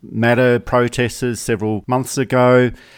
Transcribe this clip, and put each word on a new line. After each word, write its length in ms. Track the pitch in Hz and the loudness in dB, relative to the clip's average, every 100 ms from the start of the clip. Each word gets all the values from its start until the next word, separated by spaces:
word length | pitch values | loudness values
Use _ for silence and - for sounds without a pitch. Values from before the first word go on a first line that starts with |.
Matter 560 | - 110 117 120 127 120 | -10 -2 0 2 2 2
protesters 800 | - 123 120 - 120 - 123 110 | 0 0 0 -2 -4 -4 -6 -6
several 420 | - 107 107 104 - | -4 -4 -2 -4 -4
months 320 | 127 123 139 | -4 -4 -4
ago. 520 | 131 131 123 127 123 - - | -2 2 4 4 2 -2 -16